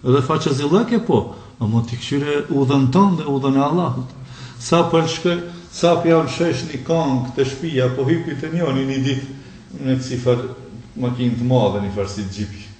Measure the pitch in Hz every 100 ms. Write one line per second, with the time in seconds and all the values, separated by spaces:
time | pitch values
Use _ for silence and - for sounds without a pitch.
0 | 127 110 - 156 160 135 143 180 233 233
1 | - 127 - - - - 107 113 113 -
2 | - 143 147 143 143 139 131 139 131 139
3 | 202 165 151 139 135 135 143 170 165 127
4 | 127 - - - - - - 165 170 165
5 | 160 - 180 175 - - - - 170 170
6 | 165 165 - - 170 127 - 131 - 165
7 | 143 131 123 - 131 - 165 135 127 127
8 | 131 165 - 139 156 165 160 135 135 135
9 | 127 135 - - - - - - 131 127
10 | - 123 127 120 - - - - - -
11 | 123 123 123 113 123 127 104 98 98 101
12 | 95 104 95 104 101 - - -